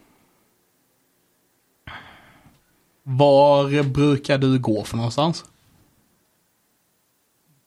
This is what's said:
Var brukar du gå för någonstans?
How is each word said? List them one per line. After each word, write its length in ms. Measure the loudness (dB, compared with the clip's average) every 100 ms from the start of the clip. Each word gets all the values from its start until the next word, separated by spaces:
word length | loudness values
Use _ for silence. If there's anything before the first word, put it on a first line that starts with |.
| _ _ _ _ _ _ _ _ _ _ _ _ _ _ _ _ _ _ -20 -20 -20 -20 _ _ _ _ _ _ _ _
Var 800 | -6 0 4 6 4 4 0 -2
brukar 560 | -2 0 0 0 -2 -2
du 200 | 0 0
gå 260 | -2 -6
för 120 | -6 -6
någonstans? 480 | -4 -2 -2 -4 -12 _ _ _ _ _ _ _ _ _ _ _ _ _ _ _ _ _ _ _ _ _